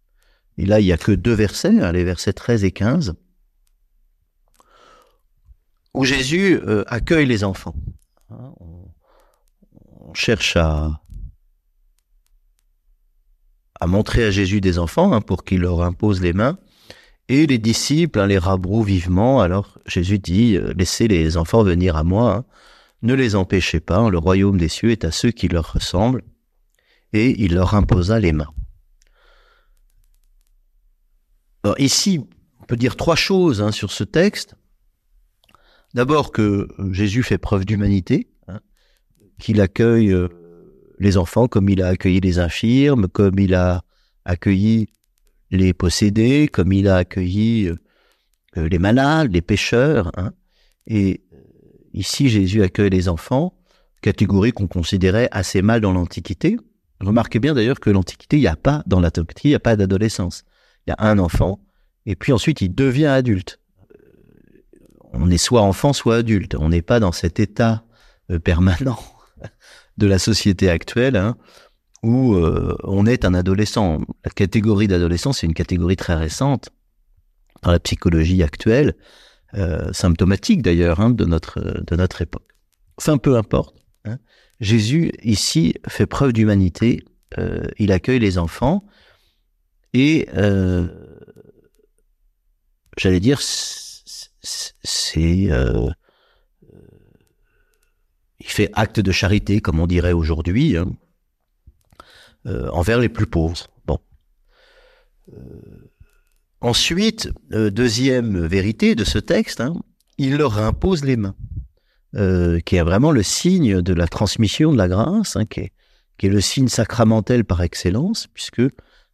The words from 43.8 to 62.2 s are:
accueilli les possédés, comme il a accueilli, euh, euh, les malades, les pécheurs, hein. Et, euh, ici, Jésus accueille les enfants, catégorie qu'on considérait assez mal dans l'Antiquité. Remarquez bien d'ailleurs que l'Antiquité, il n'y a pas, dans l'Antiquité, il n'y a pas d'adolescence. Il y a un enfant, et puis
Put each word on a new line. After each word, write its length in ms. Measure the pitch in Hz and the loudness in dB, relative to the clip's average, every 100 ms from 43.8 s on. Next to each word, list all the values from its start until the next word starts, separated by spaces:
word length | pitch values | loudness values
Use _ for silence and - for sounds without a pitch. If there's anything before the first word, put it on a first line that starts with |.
| - _ _ _ | -6 _ _ _
accueilli 640 | - 87 104 98 107 113 104 _ _ _ _ _ _ | -6 -4 0 2 2 2 -2 _ _ _ _ _ _
les 220 | 92 92 | 2 2
possédés, 720 | 87 90 - 104 107 117 143 151 | 2 -2 2 2 2 2 2 2
comme 260 | - 87 | 0 0
il 160 | 98 98 | 2 4
a 80 | 92 | 2
accueilli, 720 | 90 98 90 101 110 117 92 | 0 -4 -4 0 0 0 -2
euh, 100 | 85 - _ _ _ _ _ _ - | -6 -14 _ _ _ _ _ _ -6
euh, 100 | 80 | -2
les 100 | 87 | 0
malades, 540 | 98 123 139 160 143 | 2 2 2 2 2
les 80 | 87 | 0
pécheurs, 720 | - 101 - 120 143 135 87 - | 0 -2 0 2 2 0 -2 -6
hein. 160 | 185 - _ _ _ _ - | -8 -10 _ _ _ _ -4
Et, 380 | 107 98 85 - | 0 0 -2 -10
euh, 60 | 69 _ _ _ _ _ | -20 _ _ _ _ _
ici, 340 | - 95 - 143 | -10 -8 0 2
Jésus 340 | 107 95 107 | 2 2 2
accueille 280 | 92 - 101 | 0 2 2
les 180 | 92 92 | 2 0
enfants, 500 | 82 - 127 180 - _ _ _ _ | -4 -4 -4 -4 -8 _ _ _ _
catégorie 500 | 110 - 95 98 113 | -4 0 2 2 2
qu'on 140 | - 95 | 0 -4
considérait 600 | 90 82 98 92 107 123 | -4 -2 0 2 2 0
assez 320 | 104 98 98 | -4 -4 0
mal 180 | 104 117 | 2 2
dans 140 | 104 | 0
l'Antiquité. 640 | 90 87 - - 95 156 233 - _ _ _ | -2 -4 -8 -12 -4 -2 -2 -8 _ _ _
Remarquez 380 | 95 117 113 113 | 0 0 0 -2
bien 160 | 135 | 0
d'ailleurs 260 | 139 110 139 | 0 0 0
que 80 | - | 2
l'Antiquité, 480 | 98 90 - _ 147 | 2 0 -8 _ 2
il 40 | |
n'y 60 | 110 | 2
a 100 | 80 | 0
pas, 260 | 135 147 - | -2 -2 0
dans 140 | 92 | 2
l'Antiquité, 480 | 85 - 82 - 143 | 2 0 -6 -2 0
il 40 | |
n'y 20 | |
a 40 | 131 | 2
pas 160 | 120 | 2
d'adolescence. 680 | 107 95 98 110 - 87 - - _ _ _ - | 0 2 0 -2 -2 -6 -8 -20 _ _ _ -10
Il 40 | |
y 20 | |
a 160 | - 107 | -2 2
un 100 | 104 | 2
enfant, 460 | 87 - 80 101 _ _ _ _ | 2 0 0 -2 _ _ _ _
et 100 | - | -8
puis 180 | 95 | -4